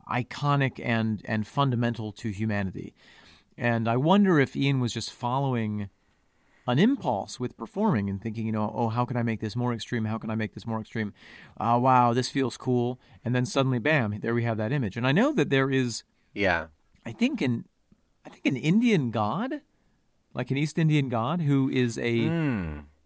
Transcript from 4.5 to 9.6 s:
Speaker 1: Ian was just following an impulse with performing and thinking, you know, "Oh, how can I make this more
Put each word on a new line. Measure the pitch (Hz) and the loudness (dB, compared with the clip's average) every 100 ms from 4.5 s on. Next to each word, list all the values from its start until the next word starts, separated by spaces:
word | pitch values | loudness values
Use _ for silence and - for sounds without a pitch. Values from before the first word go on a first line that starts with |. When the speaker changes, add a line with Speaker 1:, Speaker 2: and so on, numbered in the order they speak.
| 143 | 0
Speaker 1:
Ian | 139 135 | 0 0
was | 120 | 0
just | 113 - | -4 -8
following | - 120 131 139 120 107 104 101 _ _ _ _ _ _ _ - | -6 -4 -2 0 -2 -2 -4 -8 _ _ _ _ _ _ _ -2
an | 127 | 4
impulse | 220 277 143 101 - - | 4 2 -2 -4 -4 -6
with | 123 - | -8 -8
performing | 113 190 214 120 98 | -8 -2 2 2 0
and | 98 | -4
thinking, | 113 110 110 | -6 -6 -4
you | |
know, | 110 104 | -2 -2
"Oh, | - 113 | -2 -2
how | 117 | -2
can | 120 120 | -2 -2
I | |
make | 117 110 | -2 -2
this | 110 | -4
more | 123 | -4